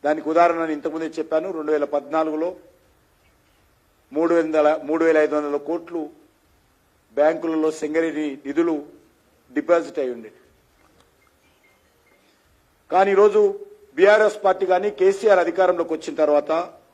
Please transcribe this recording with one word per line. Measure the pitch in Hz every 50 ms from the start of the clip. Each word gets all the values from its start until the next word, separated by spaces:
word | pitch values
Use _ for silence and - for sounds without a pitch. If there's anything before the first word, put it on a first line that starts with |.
| -
దానికి | 143 151 156 151 147
ఉదాహరణ | 160 170 175 170 165 165
నేను | 165 160 156
ఇంతకుముందే | 147 - 165 151 165 160 156 -
చెప్పాను, | 160 151 - 160 156 160 190 180
రెండు | 160 151 151 156
వేల | 147 147 143 147
పద్నాలుగులో | 147 139 135 151 160 160 156 151 156 160 180 185 - - _ _ _ _ _ _ _ _ _ _ _ _ _ _ _ _ _ _ _ _ _ _ _ _ _ _ _ _ _ 135
మూడు | 147 165 165 170 170
వందల, | 160 160 156 156 147 151 156 151 147 139
మూడు | 156 160 160
వేల | 165 160 156 151
ఐదు | 147 147
వందల | 151 147 147 143 143 143 -
కోట్లు | 165 170 170 - 170 170 151 147 - _ _ _ _ _ _ _ _ _ _ _ _ _ _ _ _ _ _ _ 110
బ్యాంకులలో | 139 147 156 165 165 - 165 160 160 156 160 151 -
సింగరేణి | - 147 151 165 165 165 147 151 156 147 135 135 -
నిధులు | 139 139 156 170 170 160 147 143 - - - _ _ _ _ _ _ _ _ _ _ 127
డిపాజిట్ | 147 147 - 175 170 160 143 - 156
అయి | 139 127 120
ఉండేది. | 117 110 107 - _ _ _ _ _ _ _ _ _ _ _ _ _ _ _ _ _ _ _ _ _ _ _ _ _ _ _ _ _ _ _ _ _ _ _ _ _ _ _ _ _ _ _ _ _ _ _ _ _ _ _
కానీ | 160 180 196 196 196
ఈరోజు | 190 208 214 202 214 208 196 196 - - - - _ - _ _
బీఆర్ఎస్ | 156 180 196 214 220 214 208 - - -
పార్టీ | 190 185 185 196 180
కానీ | 185 180 196 208 202 -
కేసీఆర్ | 185 190 196 196 - 214 202 180 175
అధికారంలోకి | 175 170 185 185 180 175 170 170 165 160
వచ్చిన | 156 - - 147 147
తర్వాత | 156 147 147 147 143 - 160 165 175 185 - - _ _